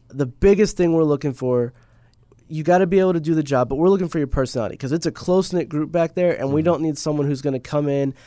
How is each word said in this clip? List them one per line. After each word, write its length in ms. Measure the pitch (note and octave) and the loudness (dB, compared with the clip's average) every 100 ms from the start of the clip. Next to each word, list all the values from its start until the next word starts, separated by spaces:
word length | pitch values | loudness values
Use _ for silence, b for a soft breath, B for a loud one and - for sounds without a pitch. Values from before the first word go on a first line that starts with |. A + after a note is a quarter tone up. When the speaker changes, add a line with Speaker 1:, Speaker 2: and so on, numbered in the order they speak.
| _ | _
Speaker 1:
the 160 | C3+ B2+ | -6 -6
biggest 500 | - G3 G3+ G#3 - | 2 4 4 2 2
thing 180 | E3+ | 2
we're 100 | E3 | 2
looking 300 | D#3 C#3+ D3 | 2 0 -2
for, 380 | B2+ B2+ B2 A#2+ - b b b b _ - - | -4 -2 0 -2 -6 b b b b _ -20 -12
you 160 | D#3 | -4
gotta 240 | D3+ F3+ F#3 | 2 4 4
be 120 | F#3+ | 2
able 140 | F#3 | 2
to 60 | E3+ | 0
do 160 | D3+ D#3 | 0 0
the 80 | |
job, 260 | C#3 C3 A#2+ | 2 0 0
but 60 | C#3 | 2
we're 140 | F3+ | 2
looking 180 | G3 F3 | 2 0
for 80 | E3 | -4
your 100 | C3+ | -2
personality 480 | C#3+ B2+ B2 G#2 - | -2 -2 -2 -4 -6
'cause 160 | C3 | -4
it's 140 | E3 E3 | -2 -4
a 60 | |
close-knit 580 | - - F#3 F3+ F3+ D3+ | -4 0 0 0 -2 -4
group 220 | D3+ D#3 | -4 -2
back 240 | E3+ E3 F3+ | -2 -2 0
there, 180 | F3 | 0
and 180 | - C3+ | 0 -2
we 100 | D3 | 0
Speaker 2:
Mm-hmm. 40 | E3 | 2
Speaker 1:
don't 160 | D3+ | 0
need 160 | D#3+ C#3+ | -2 -4
someone 300 | D#3 D3 C#3+ | -4 -2 -2
who's 160 | C3+ | -2
gonna 160 | C#3+ C3 | -4 -4
come 280 | - D3+ D3 | -4 -2 0
in 280 | C#3 C#3 - | 0 -2 -4